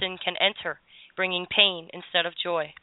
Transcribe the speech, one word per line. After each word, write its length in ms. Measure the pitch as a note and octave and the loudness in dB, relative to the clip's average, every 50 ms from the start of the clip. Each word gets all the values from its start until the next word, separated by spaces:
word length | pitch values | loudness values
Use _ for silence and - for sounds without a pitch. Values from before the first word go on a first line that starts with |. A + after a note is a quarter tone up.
sin 180 | G3 F#3 F#3 F3+ | -6 -6 -4 -4
can 120 | - F3+ F3+ | -4 -4 0
enter, 420 | - - G3 - - - E3+ D3 - _ _ - - - - _ | 2 2 2 2 -2 -6 -8 -8 -8 _ _ -20 -20 -20 -10 _
bringing 300 | - F#3 F#3 F3+ F3+ F3+ | -2 0 0 0 -2 -2
pain 420 | - - A3 G3+ G3 F3+ E3+ E3 - | 0 4 4 4 4 4 -2 -8 -12
instead 340 | - F3+ F3 - - F3 E3 | -14 -14 -8 0 0 0 0
of 80 | F3 E3+ - | 0 -4 -6
joy? 340 | - F3+ E3+ E3 D3+ D3+ - - | -4 -2 -2 -2 -2 -4 -10 -18